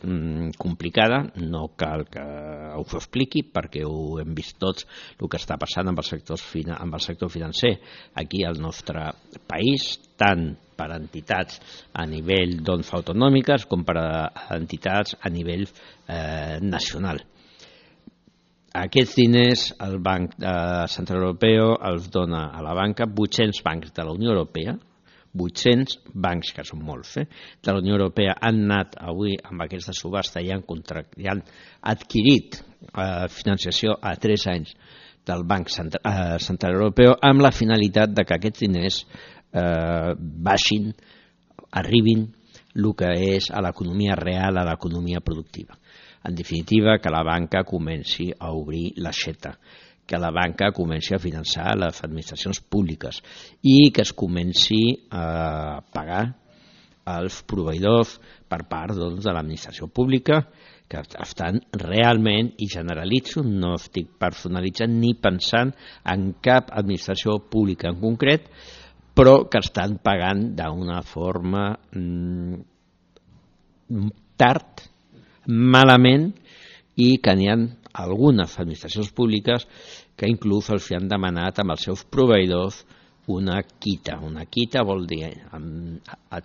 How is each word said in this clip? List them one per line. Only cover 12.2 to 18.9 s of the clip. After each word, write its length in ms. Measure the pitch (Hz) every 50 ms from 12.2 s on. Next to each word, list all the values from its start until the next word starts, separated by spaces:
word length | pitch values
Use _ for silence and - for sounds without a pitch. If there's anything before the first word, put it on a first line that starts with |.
| 80 87 95 95 90 90 90 82
doncs, 320 | 78 95 92 85 78 - -
autonòmiques 720 | 90 82 - 87 107 127 139 135 135 123 - 143 127 -
com 160 | - 98 90 82
per 140 | 85 85
a 140 | 82 82 80 80 80 78 78 - - - - 85 85
entitats 580 | 82 82 - 80 - 95 95 104 104 - - - -
a 100 | 92 82
nivell, 320 | 85 85 85 85 92 101 - - - - - - _ _
eh, 520 | - 85 80 78 78 80 78 76 80 78 78
nacional. 640 | 92 101 90 73 - - - 76 92 92 78 71 - - _ _ _ _ _ _ - - _ _ _ _ _ _ _ - _ _ _ _ _ _ _ _ _ _ _ _ _
Aquests 380 | - 90 95